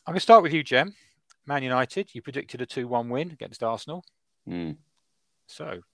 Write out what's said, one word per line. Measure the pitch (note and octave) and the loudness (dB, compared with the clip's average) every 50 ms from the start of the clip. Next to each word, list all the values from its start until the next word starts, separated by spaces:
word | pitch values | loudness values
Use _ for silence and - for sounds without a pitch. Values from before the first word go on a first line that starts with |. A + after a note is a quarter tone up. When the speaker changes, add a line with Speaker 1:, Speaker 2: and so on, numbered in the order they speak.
| - | -10
Speaker 1:
I'm | - | -6
gonna | E3 F#3 | -6 0
start | - - A3+ A3 F3 | 8 10 10 10 10
with | D#3 D#3+ | 6 0
you, | D#3 | -2
Jem. | C#3 - B2+ B2+ D#3+ G3 G3+ _ _ _ _ _ _ _ - _ - | -2 2 2 2 2 2 -4 _ _ _ _ _ _ _ -20 _ -10
Man | C#3 C#3+ C#3+ C3 | -6 -6 -4 -2
United, | B2+ B2+ B2+ B2+ - - F#3+ G3+ - - | -2 0 0 0 -2 -4 -8 -8 -8 -12
you | A#2+ | -16
predicted | - D3 B2+ C#3 - - - B2 | -14 -10 -10 -10 -10 -10 -10 -12
a | B2+ | -10
two | - - C3+ A#2+ | -8 -6 -8 -6
one | A#2+ B2 A#2+ A#2 A#2+ | -2 -2 -4 -2 -2
win | A#2+ C3+ E3 F3+ | -4 -4 -6 -6
against | D#3 - G#2 F#2+ - - A#2+ | -10 -14 -16 -16 -10 -6 -6
Arsenal. | A2+ A2+ G#2+ - C#3+ D#3+ F3+ - _ _ _ _ _ _ _ - | -6 -6 -6 -8 -12 -14 -14 -14 _ _ _ _ _ _ _ -14
Speaker 2:
Hmm. | - F2 F2 E2+ D#2 D2+ - _ _ _ _ _ _ _ _ _ _ _ _ _ | -10 -8 -8 -8 -8 -10 -12 _ _ _ _ _ _ _ _ _ _ _ _ _
Speaker 1:
So | - - - D#3 E3 F#2+ F2+ - _ | -20 -18 -14 -12 -12 -12 -14 -14 _